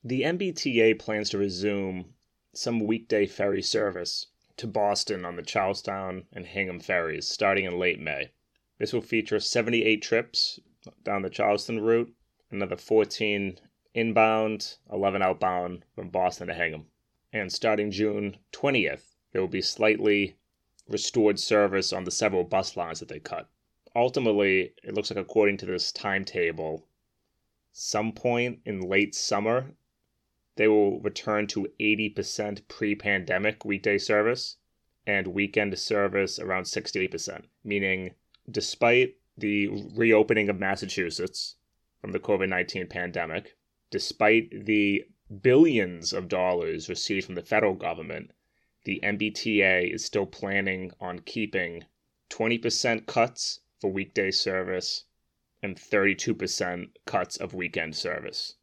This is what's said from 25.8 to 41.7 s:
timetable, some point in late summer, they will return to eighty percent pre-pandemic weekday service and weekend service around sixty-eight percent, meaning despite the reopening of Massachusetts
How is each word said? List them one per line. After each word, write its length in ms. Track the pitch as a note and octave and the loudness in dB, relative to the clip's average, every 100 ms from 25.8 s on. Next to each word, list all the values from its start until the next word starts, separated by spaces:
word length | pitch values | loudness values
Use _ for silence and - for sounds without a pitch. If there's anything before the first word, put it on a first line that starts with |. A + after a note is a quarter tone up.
| - | -4
timetable, 920 | - G#2 F#2+ F#2+ F#2 E2+ D#2+ D#2 D#2 _ _ _ _ _ _ _ _ _ | -4 -4 -4 -4 -2 -2 -2 -6 -8 _ _ _ _ _ _ _ _ _
some 400 | - - G#2+ A2 | -12 -4 -2 -2
point 480 | G#2+ B2 A#2+ B2 - - | -2 0 2 0 -4 -8
in 160 | G2 | -6
late 340 | F2+ G2 G2+ - | 0 0 0 -2
summer, 560 | - G2+ G#2+ B2 C3+ _ _ _ _ _ _ _ _ - | -2 0 2 0 -2 _ _ _ _ _ _ _ _ 2
they 100 | A2 | 6
will 320 | G#2+ G2+ F#2+ | 6 4 0
return 480 | G#2 - - G#2 G#2 | -4 -4 -2 -2 0
to 200 | G#2 G2 - | -4 -6 -2
eighty 300 | G#2+ G#2+ G#2+ | 0 2 0
percent 580 | G#2 F#2+ - G#2 G2+ _ | -4 -6 -4 -6 -6 _
pre-pandemic 960 | - G#2+ G#2 G#2 G2 E2+ F#2 G#2+ A2 | -4 -2 -2 0 -2 0 0 0 -2
weekday 340 | G#2 G2 G#2+ G2+ | -6 -2 0 0
service 600 | - G#2 G#2+ B2+ - - _ _ _ _ - | 2 2 4 0 -6 -12 _ _ _ _ -2
and 200 | G2+ F#2 | -2 0
weekend 520 | F#2+ G2+ A2 G2+ F#2 | -2 0 2 0 -4
service 600 | - G#2 G2+ G2 F#2+ - | 0 2 2 2 0 -4
around 260 | F#2 F#2 F2 | -4 -4 -4
sixty-eight 460 | G2+ - F#2+ F#2+ | -6 -4 -4 -4
percent, 340 | E2 - F2 _ _ | -4 -8 -12 _ _
meaning 500 | G#2+ G2+ G2 F#2+ F#2 - _ _ - | -4 -2 0 -2 -4 -12 _ _ -8
despite 640 | A2 - - A#2+ B2 B2+ - _ - | -6 -6 2 4 6 4 -2 _ -6
the 300 | G#2 G#2 G2+ G2+ - A2+ | 0 0 0 -4 -8 2
reopening 540 | A#2 G#2+ G#2+ A2 G2+ | 6 6 6 4 2
of 100 | F#2+ | 0
Massachusetts 960 | F#2+ G2 G2 - F2 - F#2 - - - _ | -2 -2 -4 -4 -4 -4 -6 -6 -12 -14 _